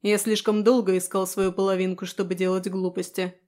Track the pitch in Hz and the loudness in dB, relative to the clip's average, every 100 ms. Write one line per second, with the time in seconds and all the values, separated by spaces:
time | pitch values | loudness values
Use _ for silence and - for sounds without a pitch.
0 | 202 208 220 214 - 214 208 254 190 185 | 2 0 2 0 2 4 4 4 4 0
1 | 180 196 185 - 190 190 196 185 185 180 | 0 -2 -2 0 -2 0 0 2 0 -2
2 | 185 - 190 180 185 185 185 185 185 180 | -8 -6 -4 -2 0 0 -2 -4 -4 -4
3 | 175 - 185 180 | -6 -4 -6 -8